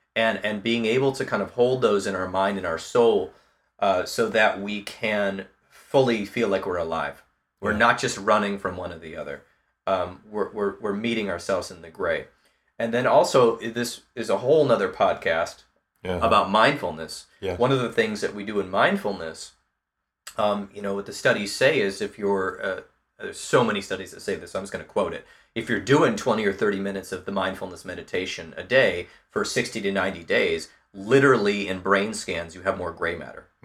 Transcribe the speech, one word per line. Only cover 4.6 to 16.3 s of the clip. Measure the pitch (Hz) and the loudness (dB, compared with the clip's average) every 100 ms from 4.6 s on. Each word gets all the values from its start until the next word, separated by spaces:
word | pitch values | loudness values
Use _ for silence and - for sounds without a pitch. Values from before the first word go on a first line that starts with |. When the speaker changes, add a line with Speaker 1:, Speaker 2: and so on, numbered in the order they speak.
Speaker 1:
we | 101 104 | -6 -8
can | 98 - 110 104 101 95 92 _ _ | -10 -6 -2 0 -2 -4 -12 _ _
fully | - - 143 131 110 | -20 0 2 4 2
feel | 101 123 110 | -2 -2 0
like | 95 95 | 0 -2
we're | 90 | -4
alive. | 82 80 71 - _ _ _ _ | -2 -2 -4 -8 _ _ _ _
We're | 101 | -2
Speaker 2:
Yeah. | 107 | 2
Speaker 1:
not | 120 123 | 2 2
just | 127 107 | -2 -2
running | 101 107 101 101 | 2 2 2 -2
from | 92 90 | -6 -6
one | 87 | -10
or | 82 | -10
the | 82 80 | -12 -12
other. | 76 71 - _ _ _ - | -10 -12 -16 _ _ _ -2
Um, | 95 90 90 - | -2 -2 -8 -10
we're, | 104 95 | -6 -4
we're, | 110 101 95 | -2 -4 -2
we're | 107 | -4
meeting | 101 117 113 101 | -2 -2 -2 -2
ourselves | 85 - 92 85 | -4 -2 -2 -4
in | 90 | -12
the | 82 | -18
gray. | 82 87 76 65 _ _ _ _ - | -6 -2 -2 -4 _ _ _ _ -6
And | 117 | -2
then | 120 127 | 0 6
also, | 131 170 135 120 113 | 6 6 6 6 4
i-, | 113 | -4
this | 117 120 - _ | -4 -4 -6 _
is | 123 110 | -8 -2
a | 98 | 0
whole | 127 156 | 4 4
nother | 139 107 95 | 6 4 2
podcast | - 98 85 92 80 85 - _ _ _ _ | 2 2 2 0 0 -2 -6 _ _ _ _
Speaker 2:
Yeah. | 92 87 | -4 0
Speaker 1:
about | 117 | 4